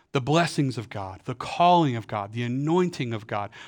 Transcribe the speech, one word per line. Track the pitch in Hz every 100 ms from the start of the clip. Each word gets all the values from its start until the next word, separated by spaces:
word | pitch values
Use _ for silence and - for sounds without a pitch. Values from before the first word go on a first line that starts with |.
| _
the | 143
blessings | 123 160 160 - 139 127
of | 107
God, | 107 95 92 -
the |
calling | 123 - - 175 175 151 117
of | 104
God, | 107 101
the | 117
anointing | 120 127 147 175 180 - 123
of | 113 110
God, | 107 101 -